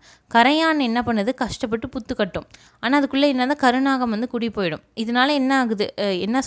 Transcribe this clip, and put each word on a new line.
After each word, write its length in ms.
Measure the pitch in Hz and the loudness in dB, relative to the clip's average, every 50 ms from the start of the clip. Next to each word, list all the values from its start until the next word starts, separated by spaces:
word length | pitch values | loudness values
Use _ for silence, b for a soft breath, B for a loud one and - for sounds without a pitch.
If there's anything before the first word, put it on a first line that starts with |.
| b b b b b _ - | b b b b b _ 2
கரையான் 460 | - 240 262 294 311 330 320 320 302 | 4 4 4 4 2 2 0 0 0
என்ன 220 | 277 233 226 240 | 0 -2 -2 -2
பண்ணுது? 320 | 240 233 233 214 196 214 262 | -2 -2 -2 -2 -2 -2 -2
கஷ்டப்பட்டு 540 | - 262 202 - - - 220 214 226 226 262 | -4 -4 -6 -6 -6 -6 -6 -6 -6 -6 -8
புத்து 280 | - 262 220 - - | -10 -10 -8 -8 -4
கட்டும். 320 | - 214 185 - 165 - _ b b b b b b | -4 -4 -4 -4 -10 -12 _ b b b b b b
ஆனா 220 | - 226 269 294 | -2 0 2 2
அதுக்குள்ள 260 | 277 269 - 269 277 294 277 | 2 2 0 2 2 2 2
என்னன்னா, 220 | 254 247 254 294 285 | 2 0 0 0 2
கருநாகம் 520 | - 254 240 262 269 277 269 262 254 233 | 2 2 2 4 2 2 0 0 0 -2
வந்து 180 | 220 208 233 247 | -2 -2 -4 -4
குடி 220 | - 240 220 233 | -4 -4 -4 -4
போயிடும். 320 | 208 - 196 170 156 - - _ _ | -2 -2 -2 -2 -2 -4 -10 _ _
இதனால 340 | - 220 220 240 247 254 277 | -8 -6 -2 2 2 2 4
என்ன 280 | 302 285 262 262 269 269 | 2 2 2 2 2 2
ஆகுது? 360 | 254 233 226 196 208 - - - | 2 0 0 -2 -2 -4 -2 -4
அ, 140 | 208 202 190 | -2 -2 -2
என்ன 260 | 175 190 196 233 262 262 | -2 -2 -2 -2 -2 -2